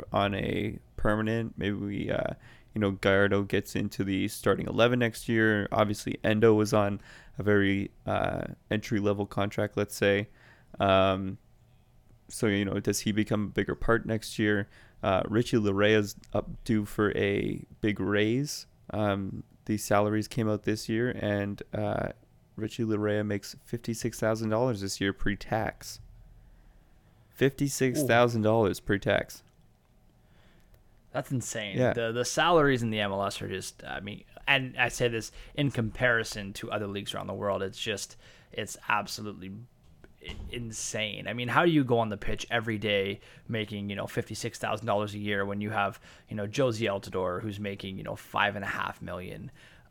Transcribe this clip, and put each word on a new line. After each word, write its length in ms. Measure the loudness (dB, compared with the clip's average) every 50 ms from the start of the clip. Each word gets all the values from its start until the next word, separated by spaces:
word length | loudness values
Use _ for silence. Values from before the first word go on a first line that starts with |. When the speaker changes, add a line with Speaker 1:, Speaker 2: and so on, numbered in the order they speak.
| -6 -2
Speaker 1:
on 220 | 0 0 2 2 0
a 440 | -2 -2 -2 -2 -2 -2 -4 -6 -8 -14 -14 _ -2
permanent. 560 | 0 2 2 2 2 0 0 -2 -2 -4 -6
Maybe 180 | -4 -2 -2 -2
we, 360 | -2 -4 -4 -4 -4 -4 -2
uh, 240 | -2 -2 -2 -4 -6 -8 -14 -20 -20 -20 -18 -8 -2
you 60 | 0
know, 80 | 0 0
Gallardo 540 | 0 2 4 4 6 6 6 6 4 2 2
gets 300 | 2 0 -2 -2 -2 -2
into 300 | -2 -2 -2 -2 -2 -2
the 240 | 0 0 0 0 -2
starting 380 | -4 0 2 2 2 2 0
eleven 320 | -2 2 4 4 4 4 4
next 280 | 2 0 -2 -4 -2
year. 400 | 0 2 4 4 4 4 2 0 0
Obviously, 460 | 2 2 2 2 0 -2 -4 -6 -4 -2
Endo 300 | 0 0 4 6 6 8
was 220 | 8 6 4 4 4
on 260 | 2 2 2 -2 -6 -10 -14 -20 -20 -20 -14 -10 -2
a 40 |
very, 480 | 2 4 6 6 6 4 4 2 0 -4 -8 -10 -6
uh, 360 | -2 -2 0 0 -2 -2 -4 -6 -8 -10 -12 _ -4
entry-level 540 | -4 -4 -2 0 0 2 2 2 2 2 -2
contract, 500 | -2 -2 -2 -2 -2 0 -2 -2 -2 0
let's 180 | -2 -2 -2 0
say. 340 | 2 2 4 4 2 0 -4 -8 -18 -20 -20 -20 -20 -20 -14 -4 0
Um, 600 | 4 6 6 6 6 4 2 0 -2 -6 -8 -10 _ _ -20 _ _ _ _ _ _ _ _ -20 _ -20 -20 -20 _ -16
so, 180 | -6 -2 0
you 200 | 2 2 2 0
know, 120 | 0 -2 0
does 220 | 0 0 0 0
he 120 | 0 0
become 320 | 0 0 0 0 0 -2 -2
a 40 | -2
bigger 260 | -2 -2 -2 -2 -2
part 300 | -2 2 2 2 2 0
next 340 | -2 -4 -4 -4 -6 -4 0
year? 300 | 2 2 2 2 0 -4 -10 -20 -20 -20 -12 -4
Uh, 200 | 0 2 2 2 2
Richie 300 | 2 2 0 2 2 2
Laryea 420 | 2 2 2 4 4 6 6 6 6
is 180 | 4 2 -4 -12 -10 -6 -4
up 160 | -4 -4 -4 -8 -8 -2
due 200 | 0 0 0 0
for 260 | 0 0 0 2 2 2
a 480 | 2 0 0 0 0 0 -2 -4 -6 -8 -12 -8 -2
big 200 | -2 -2 0 0
raise. 640 | 0 0 2 2 4 4 2 2 0 -2 -6 -10 -12 -16 -20 -20 _ -8
Um, 540 | -4 0 0 0 0 0 -2 -6 -8 -10 -12 -14 -20 -10 _
the 140 | -2 -2 -2
salaries 500 | 2 4 4 4 4 4 2 0 0 -2
came 200 | -2 0 0 0
out 160 | 0 0 0
this 260 | -2 -2 -2 -2 -2
year, 200 | -2 0 0 -2
and, 520 | -2 -2 -2 0 0 0 -2 -2 -6 -8 -10 -8
uh, 380 | -6 -4 -2 -2 -2 -2 -2 -4 -6 -10 _ _ _ _ _ _ _
Richie 280 | -8 -8 -6 -4 -4 -2
Laryea 400 | 0 0 0 2 2 0 0 0
makes 300 | -2 -2 -4 -6 -8 -16 -18 -12
fifty-six 520 | -10 -10 -6 -6 -6 -4 -4 -4 -6 -4 0
thousand 300 | 0 0 0 0 0 0
dollars 320 | 2 2 2 2 0 -2
this 180 | -4 -6 -4 0
year 140 | 0 0
pre-tax. 880 | 0 0 0 -2 -2 -2 -2 -2 -2 0 0 -2 -4 -8 -12 -16 -16 -16 -18 -20 -20 -20 -20 -20 -20 -20 -20 -20 -20 -20 -20 -20 -20 -20 -20 _ -20 -20 _ -20 -20 -20 -20 _
Fifty-six 720 | _ 2 2 2 2 0 -2 -2 0 0 0 2 2 2
thousand 380 | 4 6 6 6 6 6 4 4
dollars 400 | 4 4 4 6 4 4 2 0
Speaker 2:
Ooh. 20 |
Speaker 1:
pre-tax. 600 | -2 -2 -2 0 2 2 2 2 0 -4 -10 -20 -20 _ _ _ _ _ _ _ _ _ _ _ _ _ _ _ _ _ _ -20 _ _ -20 _ _ _ -20 -20 _ _ _ _ _ _
Speaker 2:
That's 180 | -8 -6 -4 -2
insane. 460 | -2 -2 -2 -4 -6 -6 -6 -4 0
Speaker 1:
Yeah. 160 | 2 2 2
Speaker 2:
The, 200 | 2 0 -2 -2
the 120 | -2 -2 -2
salaries 580 | -2 0 2 2 4 6 6 6 6 4 2
in 60 | 0 0
the 100 | 0 0
M 140 | 0 0
L 100 | 0 -2 -2
S 160 | -2 -4 -6
are 60 | -6 -6
just, 360 | -6 -6 -8 -10 -14 -14 -12
I 160 | -10 -10 -10
mean, 240 | -10 -10 -12 -14 -16 -20 -20 -4 0 2
and 260 | 2 2 0 -2 -2 0
I 100 | 0 0
say 200 | 0 0 0 0
this 240 | 0 -2 -6 -8 -12 -16 -18 -8 -4
in 160 | -2 0 0
comparison 840 | 0 0 -2 -2 -2 0 2 2 2 2 0 -2 -6 -8 -10 -10 -10
to 180 | -10 -8 -4
other 140 | -4 -4 -4
leagues 280 | -4 -4 -6 -6 -6 -8
around 120 | -8 -6
the 80 | -6 -6
world, 280 | -4 -2 -2 0 0
it's 160 | -2 -4 -6 -6
just, 380 | -4 -4 -4 -4 -6 -10 -14 -18 -20 -20 -20 -20 -20 _
it's 260 | -10 -10 -8 -8 -10 -8 -2 0
absolutely 640 | 0 0 0 -4 -8 -8 -8 -10 -10 -10 -12 -12 -12 -14 -16 -18 _ _ -20 -20 -20 -20 -20 -20 -20 -16
i-, 120 | -14 -12 -12 -10 -10 -10
insane. 760 | -8 -8 -8 -8 -8 -8 -8 -6 -4 -4 -4 -4 -4 -6 -6
I 60 | -6
mean, 160 | -6 -4 -4 0
how 160 | 2 4 4
do 60 | 6
you 140 | 6 4 4
go 140 | 4 4 2
on 100 | 2 0
the 80 | -2
pitch 300 | -4 -2 -2 -2 -2 -2 -2
every 280 | -2 -2 -2 -2 -4 -2
day 420 | 0 0 2 2 0 0 -4 -8 -12 -18 -20 -16 -10 -6
making, 420 | -4 -4 -4 -6 -6 -8 -6 -6
you 60 | -6
know, 100 | -6 -6
fifty-six 520 | -6 -6 -6 -6 -6 -8 -8 -8 -8 -8 -6
thousand 280 | -4 -4 -4 -4 -2
dollars 280 | -2 0 0 -2 -4 -6
a 40 | -6
year 260 | -4 -2 -2 0 -2
when 160 | -2 -2 -4
you 100 | -4 -2
have, 280 | 0 0 0 0 -2 -8 -16 -20 -20 -20 -14 -10
you 80 | -8
know, 100 | -6 -6
Josie 400 | -4 0 0 2 2 2 0 0
Altidore, 540 | -2 -2 -2 -4 -6 -4 -2 -2 -2 -2 -4
who's 180 | -4 -6 -6 -6
making, 400 | -6 -8 -8 -8 -10 -10 -10 -8
you 60 | -8
know, 120 | -10 -10
five 400 | -10 -10 -4 0 0 2 2 0
and 80 | -2 -6
a 40 | -6
half 340 | -6 -6 -6 -6 -8 -10
million? 480 | -10 -10 -10 -10 -10 -10 -12 -12 -12 -14 -16 -18 -20 -20 -20 -20 -16 -8